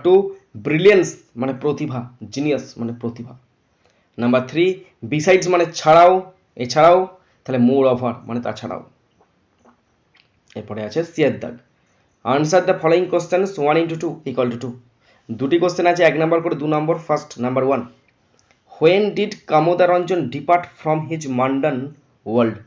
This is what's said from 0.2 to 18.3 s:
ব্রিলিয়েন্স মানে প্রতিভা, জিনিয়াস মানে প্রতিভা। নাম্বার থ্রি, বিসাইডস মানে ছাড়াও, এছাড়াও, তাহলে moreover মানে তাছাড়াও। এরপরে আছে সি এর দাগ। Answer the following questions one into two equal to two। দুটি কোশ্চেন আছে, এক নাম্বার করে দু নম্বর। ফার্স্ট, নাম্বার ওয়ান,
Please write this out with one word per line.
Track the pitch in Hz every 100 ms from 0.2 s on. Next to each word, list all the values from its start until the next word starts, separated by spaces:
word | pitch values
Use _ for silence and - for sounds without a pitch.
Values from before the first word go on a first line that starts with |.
| 196 - _ 113
ব্রিলিয়েন্স | 110 151 190 196 160 - _ 117
মানে | 135 127
প্রতিভা, | 147 139 147 127 117 - 101
জিনিয়াস | 135 147 131 - -
মানে | 117
প্রতিভা। | 117 117 120 120 - _ _ _ _ _ _ _ -
নাম্বার | 120 127 127
থ্রি, | 147 185 185 - _
বিসাইডস | 110 147 156 190 170
মানে | 180 165
ছাড়াও, | - 156 160 175 185 185 - _ -
এছাড়াও, | 123 156 165 180 185 - _ _ -
তাহলে | 127 120
moreover | 139 131 123 123 -
মানে | - 117
তাছাড়াও। | 120 110 110 87 - _ _ _ _ _ _ _ _ _ _ _ _ _ _ _ _ 110
এরপরে | 101 107
আছে | 107 160
সি | 165 -
এর | 139 -
দাগ। | - - _ _ _ _ _ _ -
Answer | 139 156 185
the | 175 180
following | 160 170 180
questions | 175 160 180 196 156 143
one | 160
into | 165 160
two | 165 - 143
equal | 123 123
to | 117
two। | 127 120 _ _ _ _ -
দুটি | 113 139 170
কোশ্চেন | 180 180 175
আছে, | 175
এক | 165 147
নাম্বার | 160 165
করে | 165 147
দু | 151
নম্বর। | 151 156 160
ফার্স্ট, | - 147 - 123
নাম্বার | 123 131
ওয়ান, | 131 131 120 _ _ _ _